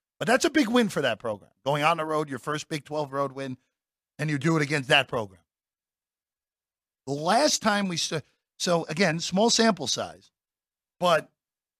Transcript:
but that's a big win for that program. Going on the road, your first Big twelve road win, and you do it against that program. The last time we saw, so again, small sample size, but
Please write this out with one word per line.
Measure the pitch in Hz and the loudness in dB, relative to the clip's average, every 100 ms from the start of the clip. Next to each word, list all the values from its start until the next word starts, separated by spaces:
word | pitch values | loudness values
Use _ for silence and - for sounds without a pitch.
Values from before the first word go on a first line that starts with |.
| _ - | _ -6
but | 151 | 0
that's | 247 | 2
a | 349 | 4
big | 320 220 | 2 4
win | 247 220 | 4 2
for | - | 0
that | 135 107 | -2 -2
program. | 117 101 - _ | -4 -8 -10 _
Going | 135 147 | -2 2
on | 151 165 | 2 2
the | |
road, | 156 151 151 | 0 -2 -2
your | 127 | -6
first | - 151 - | -6 -6 -6
Big | 156 | -8
twelve | - 151 143 | -6 -6 -4
road | 135 139 | -4 -4
win, | 131 135 127 _ _ _ _ _ - | -4 -8 -10 _ _ _ _ _ -8
and | 156 | -4
you | 143 | 0
do | 151 160 | 2 2
it | |
against | 143 151 127 | 2 -2 -2
that | 151 127 | -4 -4
program. | 123 101 92 _ _ _ _ _ _ _ _ _ _ _ _ _ _ _ _ - | -6 -8 -12 _ _ _ _ _ _ _ _ _ _ _ _ _ _ _ _ -8
The | |
last | 143 160 220 294 - | -4 0 2 2 0
time | 214 202 196 | 0 0 0
we | 165 | -4
saw, | - 160 - _ _ - | -4 -6 -8 _ _ -8
so | 190 170 - | 0 0 0
again, | 156 190 160 | 0 0 0
small | - 185 226 | -2 2 4
sample | - 226 175 127 | 4 2 2 -2
size, | - 92 85 _ _ _ _ _ _ _ - | -4 -6 -10 _ _ _ _ _ _ _ -2
but | 175 160 143 _ _ _ _ | 2 2 0 _ _ _ _